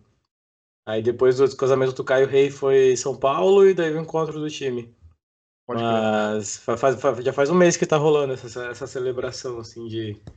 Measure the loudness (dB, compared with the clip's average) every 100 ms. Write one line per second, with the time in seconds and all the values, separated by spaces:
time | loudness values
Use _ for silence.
0 | _ _ _ _ _ _ _ _ -6 -2
1 | -2 2 2 4 2 2 0 2 0 -2
2 | 0 2 2 2 2 0 2 4 4 2
3 | -2 -2 -2 0 4 6 6 4 0 -4
4 | -4 -4 -4 -6 -8 -6 -6 -6 -8 _
5 | -20 _ _ _ _ _ -10 -4 0 0
6 | 0 0 0 -4 -6 -8 -4 0 0 2
7 | 0 -2 -2 0 2 4 4 2 0 2
8 | 4 2 0 -6 -10 -10 -10 -10 -10 -6
9 | -6 -4 -8 -8 -10 -10 -12 -14 -10 -8
10 | -8 -10 -16